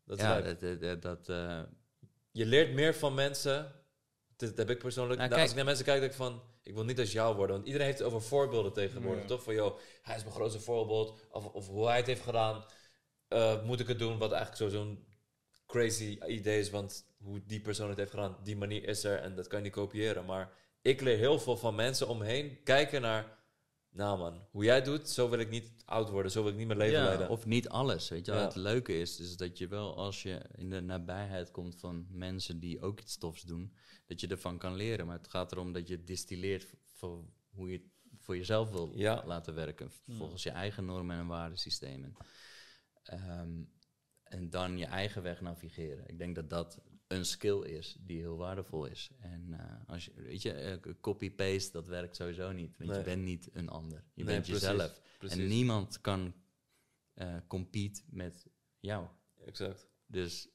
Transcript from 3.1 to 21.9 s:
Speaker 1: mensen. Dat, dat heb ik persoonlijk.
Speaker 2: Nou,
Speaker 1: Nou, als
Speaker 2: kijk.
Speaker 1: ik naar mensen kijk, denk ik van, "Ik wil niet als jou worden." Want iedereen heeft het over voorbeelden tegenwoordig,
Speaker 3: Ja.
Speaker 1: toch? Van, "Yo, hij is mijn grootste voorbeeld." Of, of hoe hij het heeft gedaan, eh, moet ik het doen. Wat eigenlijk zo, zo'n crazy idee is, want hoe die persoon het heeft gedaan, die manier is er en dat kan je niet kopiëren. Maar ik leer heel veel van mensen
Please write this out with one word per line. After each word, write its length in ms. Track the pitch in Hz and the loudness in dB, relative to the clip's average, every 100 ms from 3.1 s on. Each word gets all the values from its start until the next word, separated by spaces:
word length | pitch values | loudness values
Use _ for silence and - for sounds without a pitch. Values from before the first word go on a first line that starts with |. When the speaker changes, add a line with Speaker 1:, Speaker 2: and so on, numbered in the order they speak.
Speaker 1:
mensen. 580 | 135 139 139 143 139 151 - _ _ _ _ _ - | 2 2 2 2 0 -2 -12 _ _ _ _ _ -6
Dat, 140 | 117 | -2
dat 80 | 104 | 0
heb 120 | 110 | 2
ik 80 | 123 | 0
persoonlijk. 380 | 127 120 123 127 | -2 -2 0 2
Speaker 2:
Nou, 100 | 127 | 4
Speaker 1:
Nou, 120 | 120 | 6
als 80 | 156 | 6
Speaker 2:
kijk. 0 | |
Speaker 1:
ik 60 | 120 | 6
naar 100 | 135 | 2
mensen 200 | 139 131 | 4 6
kijk, 140 | 139 | 6
denk 120 | 135 | 4
ik 60 | 131 | 0
van, 240 | 127 120 - - | -2 -4 -10 -18
"Ik 120 | - | -8
wil 100 | 104 | -2
niet 160 | 110 127 | 0 2
als 120 | 110 | 2
jou 240 | 107 113 101 | 4 4 6
worden." 200 | 98 98 | 4 2
Want 100 | 101 | 0
iedereen 200 | 139 139 | 2 2
heeft 120 | 139 | 2
het 80 | 110 | 2
over 140 | 113 | 0
voorbeelden 520 | 110 143 139 117 101 | 4 4 6 4 2
tegenwoordig, 480 | 101 98 - 95 95 | 2 0 0 -2 -2
Speaker 3:
Ja. 60 | 101 | 0
Speaker 1:
toch? 160 | 123 | -2
Van, 100 | - | 0
"Yo, 260 | 110 104 - - - | 4 4 2 -8 -16
hij 140 | - 110 | -8 -8
is 60 | |
mijn 120 | 104 104 | -6 -2
grootste 240 | 110 107 | 0 0
voorbeeld." 680 | 110 117 110 110 110 - - | 0 2 4 2 2 -2 -12
Of, 140 | - 104 | -10 -8
of 220 | - 98 | -8 -6
hoe 200 | 98 117 | 2 4
hij 100 | 120 | 6
het 80 | 123 | 4
heeft 140 | 123 | 0
gedaan, 420 | 123 117 110 104 104 - - _ _ _ _ | 0 2 4 2 -8 -20 -20 _ _ _ _
eh, 360 | 113 113 110 | 4 6 4
moet 160 | 110 123 | 2 0
ik 80 | 117 | 0
het 120 | 113 | 0
doen. 180 | 113 113 | 0 0
Wat 140 | 110 | 2
eigenlijk 300 | 101 110 - | 2 0 -2
zo, 160 | 107 101 | 0 0
zo'n 300 | 104 101 - - _ _ _ _ - | -2 -6 -12 -20 _ _ _ _ -2
crazy 500 | 123 117 101 107 101 82 | 4 4 4 -2 -4 -4
idee 320 | 113 101 107 | 0 4 4
is, 100 | 101 | 4
want 360 | 101 98 - - _ | 0 -4 -8 -16 _
hoe 280 | 101 101 98 | -10 -10 -6
die 160 | 107 | -6
persoon 280 | 107 101 104 | -2 -2 -2
het 80 | 101 | 0
heeft 120 | 101 | -2
gedaan, 280 | 104 101 92 | 0 -2 -2
die 120 | 98 104 | -6 -2
manier 300 | 104 104 - | -2 -2 -2
is 160 | 104 | 0
er 140 | 104 101 | 2 0
en 160 | 95 92 | 0 -6
dat 120 | 90 | -4
kan 100 | 104 | -4
je 60 | |
niet 100 | 101 | -2
kopiëren. 520 | 104 101 107 110 92 92 | -2 -2 0 0 0 -2
Maar 260 | 95 92 - _ _ | -4 -4 -10 _ _
ik 200 | - 135 | 4 6
leer 160 | 131 110 | 6 6
heel 220 | 120 156 | 6 6
veel 180 | - 113 | 4 2
van 180 | 117 104 | 2 2
mensen 320 | 120 | 2